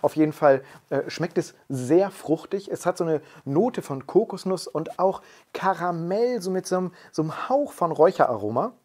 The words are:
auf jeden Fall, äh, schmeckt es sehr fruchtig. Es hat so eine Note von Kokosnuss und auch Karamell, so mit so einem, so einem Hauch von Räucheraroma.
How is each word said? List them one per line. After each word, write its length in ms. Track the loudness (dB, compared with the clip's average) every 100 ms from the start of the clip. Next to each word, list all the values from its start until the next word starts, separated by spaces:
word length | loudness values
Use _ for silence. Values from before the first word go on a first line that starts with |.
auf 120 | 0
jeden 180 | 2 0
Fall, 300 | 4 4 4 2 -20 _
äh, 180 | -4 -4
schmeckt 300 | -6 -4 -2
es 160 | -4 -12 _
sehr 420 | -6 4 4 4
fruchtig. 600 | -4 -4 -4 -2 -8 -6
Es 160 | -4 -4
hat 100 | -2
so 80 |
eine 160 | -2 -2 -4 -14
Note 380 | -2 2 2 -2
von 240 | -8 -10 0
Kokosnuss 600 | 0 0 -6 -6 -6 -4
und 320 | -6 -6 0
auch 220 | 0 0 -12 -20 _
Karamell, 880 | -4 -2 0 -2 -4 -2 0 0 -2
so 80 | -2
mit 160 | -4 -2
so 100 | -2
einem, 160 | -2 -8 -10
so 120 | -4
einem 260 | -4 -4 0
Hauch 240 | 0 0
von 180 | -2 -4
Räucheraroma. 800 | 6 6 6 2 2 -2 -2 -2 -6